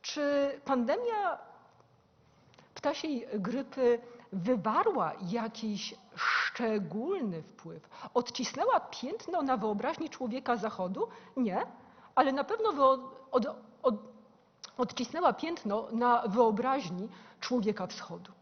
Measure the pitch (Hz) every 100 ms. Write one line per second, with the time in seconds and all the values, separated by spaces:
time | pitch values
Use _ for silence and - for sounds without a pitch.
0 | - - 285 285 277 285 - 262 233 349
1 | 480 440 381 302 - - _ _ _ _
2 | _ _ _ _ _ - _ - 294 -
3 | 320 262 208 208 190 247 269 - 247 233
4 | - - - 196 175 254 214 254 415 311
5 | 165 - 175 233 220 220 220 202 - -
6 | - - - - - - 233 214 170 202
7 | 277 392 226 165 156 - 165 160 - -
8 | - 247 240 - 247 269 427 415 - -
9 | 247 427 - 349 277 254 214 208 254 320
10 | 320 - 254 254 254 240 214 - 185 196
11 | 453 - - - 233 185 415 - - -
12 | - - 269 269 277 440 440 294 269 262
13 | 247 - - 254 208 - - - 254 208
14 | - - - _ _ _ - - 247 -
15 | 247 311 339 - 320 339 214 208 - 226
16 | 240 240 214 208 226 208 247 269 180 175
17 | 214 - - - - 247 208 208 185 -
18 | - 175 - -